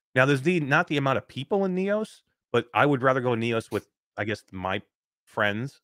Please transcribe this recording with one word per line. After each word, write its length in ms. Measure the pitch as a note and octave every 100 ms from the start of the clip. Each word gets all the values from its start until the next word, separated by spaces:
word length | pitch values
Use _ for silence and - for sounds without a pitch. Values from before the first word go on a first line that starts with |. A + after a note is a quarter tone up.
| _
now 100 | B2+
there's 180 | C3+ C#3
the, 180 | C#3+ F3+
not 260 | C#3 D3+ F3
the 120 | D3
amount 200 | C#3 A#2+
of 80 | -
people 380 | - C#3 G3+
in 100 | G3
Neos, 460 | F3+ F#3+ G#3+ G#3+ - _ _ _
but 140 | A#2+ -
I 120 | G#2+ C#3+
would 160 | C#3
rather 180 | C3 C3
go 120 | B2
in 80 | A2+
Neos 320 | A#2 A2+ -
with, 160 | G#2 - _ _ -
I 80 |
guess, 200 | G#2 G#2 -
my 300 | F#2+ F#2 G2+ - _ _ _
friends 560 | _ - G#2 G#2 C3+ -